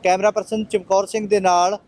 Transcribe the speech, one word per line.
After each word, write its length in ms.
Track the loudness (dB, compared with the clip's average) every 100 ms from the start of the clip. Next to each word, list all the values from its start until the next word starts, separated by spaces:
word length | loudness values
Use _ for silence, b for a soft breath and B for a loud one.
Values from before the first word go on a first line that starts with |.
ਕੈਮਰਾ 280 | 2 2 2
ਪਰਸਨ 320 | 0 -4 -6
ਚਮਕੌਰ 420 | -4 -6 0 -2
ਸਿੰਘ 220 | 0 -6 -2
ਦੇ 120 | 0
ਨਾਲ 380 | 2 2 2 -2